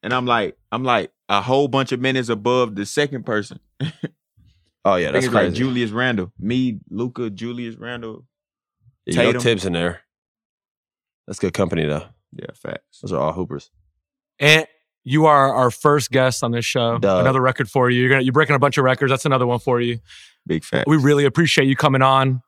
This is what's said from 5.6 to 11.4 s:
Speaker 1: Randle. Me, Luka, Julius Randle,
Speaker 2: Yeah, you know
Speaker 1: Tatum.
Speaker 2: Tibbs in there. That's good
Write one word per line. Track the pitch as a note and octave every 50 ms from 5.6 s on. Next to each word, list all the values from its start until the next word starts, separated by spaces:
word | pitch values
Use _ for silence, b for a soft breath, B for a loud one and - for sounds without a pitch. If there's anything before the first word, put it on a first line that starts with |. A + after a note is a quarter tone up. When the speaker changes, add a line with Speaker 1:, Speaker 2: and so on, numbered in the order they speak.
| B2+ C3 B2+ B2 A#2+ A2
Speaker 1:
Randle. | G#2 A#2 B2+ B2+ A#2+ G#2 F2+ F#2 _
Me, | - F#2 G#2 B2 B2+ B2+ B2+ A2 - - _
Luka, | - G2+ A#2 B2 B2 - A#2+ A2+
Julius | G2+ F#2 A2 A#2+ A#2+ A#2+ A#2+ A#2 A2+
Randle, | - A2+ A#2+ B2 A#2+ A#2 A2+ A2 - - _ _ _ _ _ _ _ _ _ _ _ _ _ _ _ _
Speaker 2:
Yeah, | - -
you |
know | F2 A#2+ B2
Speaker 1:
Tatum. | B2 B2
Speaker 2:
Tibbs | A#2+ A#2+ A#2 F#2+ F2+
in | F#2+ F2
there. | E2+ F2 F2 F2 - _ _ _ _ _ _ _ _ _ _ _ _ _ _ _ _ _ _ _ _ _ _ _ _ _
That's | - G2+
good | -